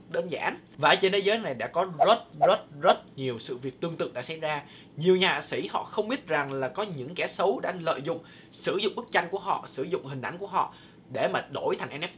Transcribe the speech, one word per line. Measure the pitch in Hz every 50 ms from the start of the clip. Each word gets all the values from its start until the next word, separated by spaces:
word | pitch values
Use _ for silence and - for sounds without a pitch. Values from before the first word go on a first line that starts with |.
| - -
đơn | - - 190 180
giản. | 147 - - 170 - - - - -
Và | - 147 147
ở | 170
trên | 190 190 185 190
thế | 202
giới | 190 196 214 226
này | 214 160 131
đã | 113 113
có | 123 - 165 185 185 170 143 165
rất, | 185 226 - - - - 147 147
rất, | 165 202 - - - 147 143
rất | 151 190 214 - - - -
nhiều | - 131 131 120 110
sự | - - 131
việc | 120 127 135 - -
tương | - 170 160
tự | - 175 127 -
đã | 123 123
xảy | - 160 160
ra. | 160 151 151 143 - - - - - - -
Nhiều | 143 156 180 185
nhà | 185 190 180
họa | 147 143
sĩ | 147 - 139 127 156 -
họ | - - -
không | - - 226 208 214
biết | 262 - - -
rằng | 156 147 143 139 135
là | 135 131 127
có | - 190 214
những | 208 170 135 123 143 175
kẻ | - 156
xấu | 180 - - 180 196 233 -
đã | - - 185 180
lợi | 165 165 143 127 143
dụng, | 160 165 - - - - - - -
sử | - - - 165 143
dụng | 196 202 - -
bức | - 233 - -
tranh | 185 175 165
của | 196 196
họ, | - 196 165 - -
sử | - - - 143
dụng | - 170 - -
hình | 135 143 131 117
ảnh | 104 156 175
của | 202
họ | - 185 180 139 - - - - - - - - - 127
để | 110 135 185 185
mà | 123 - -
đổi | 139 - - 139 190
thành | - 190 123 131 143
N | 160
F | - -